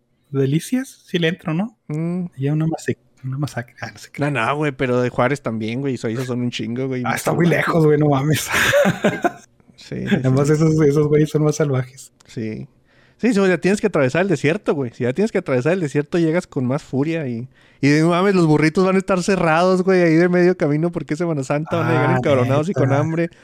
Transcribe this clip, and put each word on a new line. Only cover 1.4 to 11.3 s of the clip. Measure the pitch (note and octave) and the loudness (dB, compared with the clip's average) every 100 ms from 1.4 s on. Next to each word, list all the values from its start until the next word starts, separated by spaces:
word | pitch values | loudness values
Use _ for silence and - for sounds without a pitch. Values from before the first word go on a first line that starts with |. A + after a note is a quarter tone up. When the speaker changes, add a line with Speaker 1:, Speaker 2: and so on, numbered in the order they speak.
| - | -4
Speaker 1:
¿no? | D#3+ A3 - - | -4 -4 -8 -10
Speaker 2:
Mm. | D3+ E3+ F3+ F3 - | -6 -4 -6 -8 -6
Speaker 1:
Ya | C#3 | -2
una | D#3 D#3+ | 0 -2
mase-, | D3+ - - _ _ | -4 -6 -8 _ _
una | C3 C3+ | -10 -6
masacre. | C#3+ - - - | -6 -8 -12 -14
Ah, | A#2+ | -14
no | G#2+ | -14
sé | - | -18
qué. | - | -6
Speaker 2:
No, | D3 | -4
no, | C3 A2+ D3 | -2 -2 -2
güey, | D3+ | -4
pero | C3+ C3 B2 | -2 -2 0
de | B2 | 0
Juárez | B2 B2 C#3 | 0 0 -2
también, | - A2 A2 B2 | -4 -6 -6 -4
güey, | C#3 | -4
y | A#2+ | -4
esos | A#2+ A#2 B2+ | -4 -6 -4
son | B2 | -4
un | B2 | -4
chingo, | - A2 A#2+ C3 | -6 -6 -6 -4
güey. | B2+ B2+ | -4 -4
Speaker 1:
Ah, | C#3 | -4
está | - | -2
muy | D3+ E3+ | 0 2
lejos, | C#3+ - E3 D#3 | 2 0 2 4
güey, | D3 | 4
no | D3+ | 4
mames. | C3+ D3 C#3+ - - | 2 0 -2 -2 -2
<laughs> | - C#5 C5 - G3+ - F4 - - _ _ - | 2 2 2 0 -2 -2 -4 -6 -14 _ _ -20
Speaker 2:
Sí, | - B2+ | -14 -8
sí, | B2+ F#3 | -2 0
Speaker 1:
Además, | C3 C3 C#3+ | 2 2 2
Speaker 2:
sí. | |
Speaker 1:
esos, | D3+ D#3+ D#3 | 4 2 4
esos | D3 D3 D3 | 4 4 2
güeyes | D3+ D3+ | 2 2